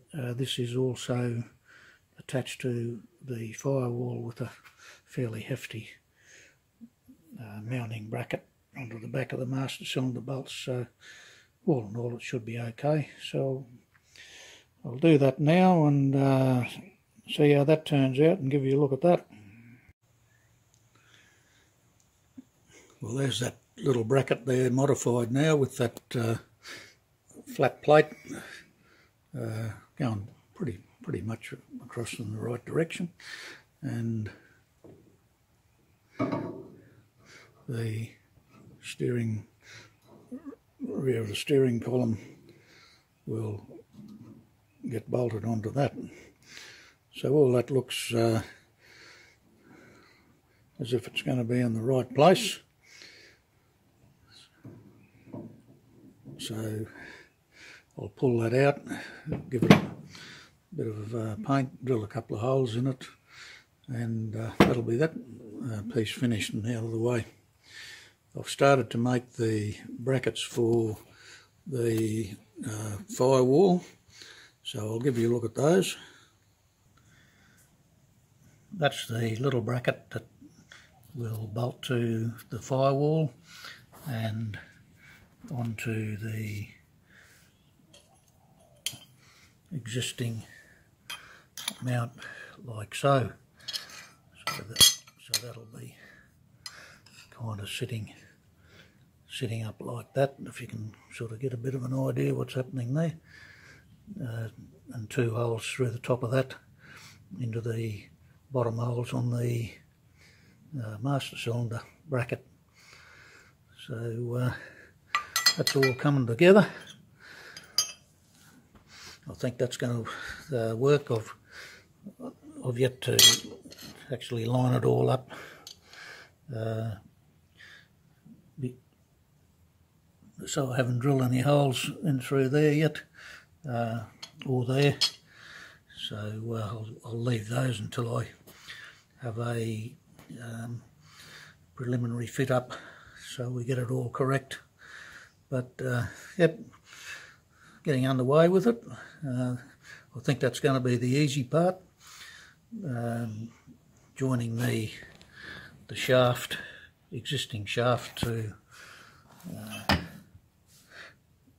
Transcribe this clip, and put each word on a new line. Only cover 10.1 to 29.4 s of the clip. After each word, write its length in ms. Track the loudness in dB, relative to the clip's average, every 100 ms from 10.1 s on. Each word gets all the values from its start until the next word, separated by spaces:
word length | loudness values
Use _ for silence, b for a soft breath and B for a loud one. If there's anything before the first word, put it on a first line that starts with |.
| -2
bolts, 320 | -6 -8 -8
so 340 | -10 -6 -4 -6 _ B B B B B _ 0
all 220 | 0 -2
in 80 | -6
all 180 | -6
it 80 | -6
should 220 | -6 -6
be 160 | -6 -8
okay. 500 | -8 -2 0 2 0 -8 -6
So 380 | -2 -2 -4 -8 -20 _ B B B B B B B B _
I'll 140 | -12 4
do 200 | 8 8
that 220 | 8 6
now 460 | 6 8 8 8 6
and, 280 | 6 6
uh, 500 | 6 6 6 6 4 0 B B B _ _ -6
see 240 | 4 8
how 120 | 8
that 220 | 6 4 4
turns 340 | 4 4 6
out 180 | 6 4
and 140 | 2
give 120 | 2
you 140 | 4 4
a 20 |
look 120 | 4
at 80 | 4
that. 260 | 4 4 2 B B B B B B _ _ _ _ _ _ _ _ _ _ b b b b b b b b b _ _ _ _ _ -20 -20 _ _ -20 -20 _
Well, 160 | -8 -2
there's 240 | -2 -2
that 180 | -4 -6 _ -4
little 280 | 0 2
bracket 400 | 4 4 4 0
there 260 | 0 2 4
modified 640 | 4 4 4 2 2 2
now 240 | 2 4 4
with 200 | 2 0
that, 240 | -2 -2 -6
uh, 220 | -2 0 -2 -6 _ B B B B _ _ _ -20 -8
flat 280 | 0 0 2
plate, 240 | 6 8 6 -2 -14 B B B B _ b b b _ _
uh, 320 | -8